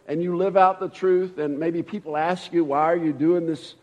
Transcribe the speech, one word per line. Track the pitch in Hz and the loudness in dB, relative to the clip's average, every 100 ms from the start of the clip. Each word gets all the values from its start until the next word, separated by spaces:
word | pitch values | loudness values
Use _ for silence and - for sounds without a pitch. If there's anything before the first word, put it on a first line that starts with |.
| - | -8
and | 156 | -4
you | 175 175 | -2 -2
live | 190 190 | 0 4
out | 185 185 | 4 4
the | 185 | -6
truth, | - 185 180 185 165 | -2 2 2 0 -4
and | 151 139 | -4 -2
maybe | 165 170 | -2 -4
people | 165 208 156 151 | -6 -8 -6 -2
ask | 165 180 - | -2 -2 -2
you, | 170 | 0
"Why | 151 143 | 0 2
are | 156 175 | 2 2
you | 160 | 0
doing | 135 160 175 165 | 0 2 2 0
this, | 151 - - | -6 -10 -20